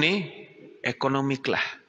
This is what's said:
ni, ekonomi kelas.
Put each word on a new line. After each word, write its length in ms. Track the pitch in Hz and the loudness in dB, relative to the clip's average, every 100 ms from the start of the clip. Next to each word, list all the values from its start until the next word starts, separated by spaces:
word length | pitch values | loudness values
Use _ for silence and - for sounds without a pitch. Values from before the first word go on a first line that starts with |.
ni, 240 | 156 202 156 - - - - - | 4 2 -2 -10 -18 -20 -20 -8
ekonomi 560 | 120 - 135 139 139 131 | -6 -2 0 2 0 -2
kelas. 240 | 135 98 - - | 0 -2 -2 -8